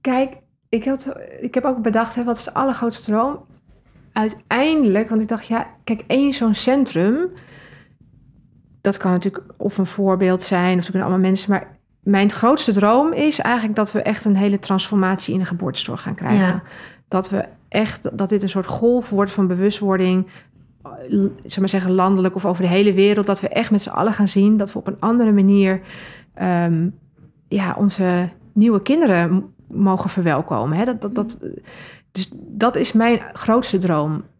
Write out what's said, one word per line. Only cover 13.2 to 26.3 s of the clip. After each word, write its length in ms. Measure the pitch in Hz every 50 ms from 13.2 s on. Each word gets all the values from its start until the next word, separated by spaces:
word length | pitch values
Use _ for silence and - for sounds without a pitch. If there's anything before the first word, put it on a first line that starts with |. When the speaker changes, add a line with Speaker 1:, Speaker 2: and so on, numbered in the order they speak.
| 294 311 294 -
Speaker 1:
eigenlijk 360 | - - 240 240 220 214 214
dat 160 | 220 214 202
we 100 | - 214
echt 240 | - - 214 - -
een 100 | 214 202
hele 240 | 190 202 202 202 196
transformatie 760 | - - 196 190 - - 214 202 190 185 190 190 - - -
in 60 | 190
de 60 | 185
geboortezorg 560 | - 175 170 180 131 127 - - - 120 -
gaan 140 | - - -
krijgen. 300 | - - - 214 202 190
Speaker 2:
Ja. 160 | 180 180 180 - - - - - - - _ _
Speaker 1:
Dat 220 | _ - 185 190 -
we 160 | 196 196 - - - _ _ _
echt, 480 | - 208 220 214 - - - - -
dat 120 | 214 202 185
dit 140 | 214 202 196
een 60 | 190
soort 160 | - 190 180
golf 440 | - - - 226 233 240 247 220 -
wordt 220 | 208 196 202 196
van 160 | 196 208 196
bewustwording, 800 | 180 180 180 190 208 202 - 208 196 190 190 185 185 185 185 185 185 - - _ _ _ _ - _ _ _ - 139 131 - -
l-, 180 | 131 - 202 190 - - - -
zeg 140 | - - 196
maar 100 | 190 196
zeggen, 220 | - 190 185 185
landelijk 440 | 185 190 180 190 196 190 185 185 185
of 100 | 190 185
over 180 | 185 180 170 185
de 60 | 175
hele 240 | 175 190 202 208 185
wereld, 320 | 190 196 202 208 208 202
dat 160 | 208 196 -
we 80 | - -
echt 220 | - - 233 226
met 100 | 214 202
z'n 80 | - -
allen 240 | - - 165 226 208
gaan 140 | - 208
zien 300 | 196 - 196 196 208 220
dat 160 | 214 202 202 -
we 60 | 214
op 80 | -
een 120 | 190 196 -
andere 320 | - 214 233 240 240 220
manier, 500 | 208 202 190 196 202 202 196 190 185 190 190 - - - - - - - - _